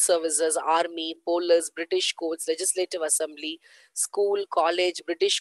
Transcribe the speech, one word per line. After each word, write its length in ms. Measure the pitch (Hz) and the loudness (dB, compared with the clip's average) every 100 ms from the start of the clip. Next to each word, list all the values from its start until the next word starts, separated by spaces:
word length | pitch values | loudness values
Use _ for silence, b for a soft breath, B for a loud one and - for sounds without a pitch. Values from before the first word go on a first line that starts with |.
| - | 2
services, 500 | 170 160 151 160 160 156 | 2 2 0 0 0 2
army, 380 | 165 170 170 160 165 | 2 2 -4 -8 -6
police, 440 | - 175 175 170 160 | -2 0 4 4 2
British 380 | - 165 185 - - | -6 -2 -2 -2 -4
courts, 260 | 165 165 - | -4 -4 -4
legislative 540 | 160 185 185 180 175 151 | -2 -2 -2 -2 -2 -2
assembly, 440 | - 156 147 156 165 b b b - | 0 -2 -6 -10 -12 b b b -8
school, 460 | - 202 202 202 196 180 | -4 0 2 0 0 2
college, 440 | 165 175 180 - - | 2 2 0 -2 -6
British 320 | 170 202 - | 0 0 0